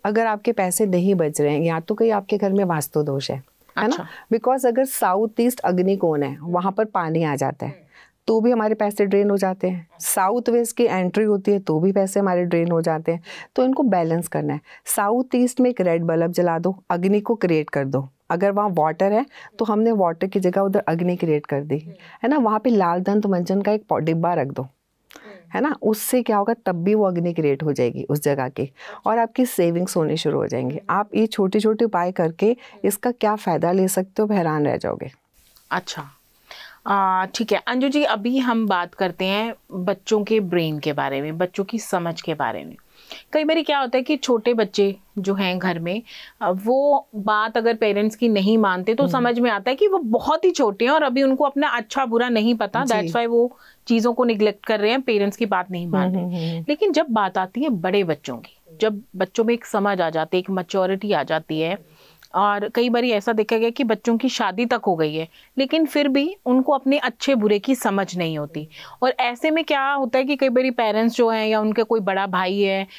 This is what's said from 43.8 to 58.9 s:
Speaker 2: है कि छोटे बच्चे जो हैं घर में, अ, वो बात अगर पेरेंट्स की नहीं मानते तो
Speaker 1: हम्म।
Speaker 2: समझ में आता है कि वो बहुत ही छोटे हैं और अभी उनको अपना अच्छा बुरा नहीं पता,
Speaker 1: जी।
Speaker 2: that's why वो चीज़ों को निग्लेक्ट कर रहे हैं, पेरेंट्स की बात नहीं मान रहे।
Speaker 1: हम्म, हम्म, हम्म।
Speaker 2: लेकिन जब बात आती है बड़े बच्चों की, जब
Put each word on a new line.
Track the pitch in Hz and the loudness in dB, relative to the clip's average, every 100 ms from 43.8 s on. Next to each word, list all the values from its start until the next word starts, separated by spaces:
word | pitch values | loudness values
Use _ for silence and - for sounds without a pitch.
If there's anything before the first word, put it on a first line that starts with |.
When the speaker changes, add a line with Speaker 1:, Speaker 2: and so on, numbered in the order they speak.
| 254 262 | 0 -2
Speaker 2:
है | |
कि | 262 302 | 0 -2
छोटे | - 240 240 | 0 0 2
बच्चे | 233 208 - 196 196 - 208 | 0 0 2 0 -2 -12 -8
जो | 190 | -4
हैं | 196 190 185 | -2 -2 -2
घर | 190 170 | -2 -4
में, | 170 208 - - - - | -4 -6 -10 -20 -20 -6
अ, | 208 | -4
वो | 185 214 262 285 277 - 214 | -2 0 2 4 2 0 -6
बात | 202 214 220 233 | -2 0 0 0
अगर | 233 | 0
पेरेंट्स | 226 214 202 214 214 | 2 0 2 0 0
की | 233 | 2
नहीं | 208 190 226 | 2 4 4
मानते | 202 180 185 226 | 4 0 -2 0
तो | |
Speaker 1:
हम्म। | 277 | 2
Speaker 2:
समझ | 262 240 240 | 2 0 2
में | 240 | 0
आता | 202 220 | 0 -2
है | 269 | 2
कि | 415 | 2
वो | 381 | 2
बहुत | 240 226 - 320 370 | 0 0 0 2 2
ही | |
छोटे | 339 220 196 240 | 2 0 2 2
हैं | |
और | 311 | 2
अभी | 285 254 | 2 2
उनको | 269 262 | 2 2
अपना | 285 277 294 | 0 0 0
अच्छा | 240 233 277 254 | -2 -4 -4 0
बुरा | 233 247 | 0 2
नहीं | 226 220 233 | 2 2 0
पता, | 208 233 269 | -2 -2 0
Speaker 1:
जी। | |
Speaker 2:
that's | 214 170 | 0 0
why | 214 233 | 0 2
वो | 233 240 - - _ - | 2 2 -2 -20 _ 0
चीज़ों | 226 233 | 2 2
को | 240 | 2
निग्लेक्ट | 240 214 208 202 - | 0 2 2 0 -2
कर | 214 | 0
रहे | 208 | 2
हैं, | 262 | 0
पेरेंट्स | 262 214 202 - | 0 0 0 -2
की | 226 | -2
बात | 185 190 | -2 -2
नहीं | 175 175 | -6 -2
मान | 185 185 | 0 0
रहे। | 185 | 0
Speaker 1:
हम्म, | 180 175 | -4 -4
हम्म, | 165 | -4
हम्म। | 165 160 | -4 -4
Speaker 2:
लेकिन | 294 415 | 0 2
जब | 302 320 | 2 0
बात | 220 190 190 | 0 0 -2
आती | 185 233 | -4 -2
है | 302 | -2
बड़े | 202 180 202 | -2 0 0
बच्चों | 180 147 - 120 | 0 -2 -6 -12
की, | - _ _ 160 | -14 _ _ -2
जब | 220 | -2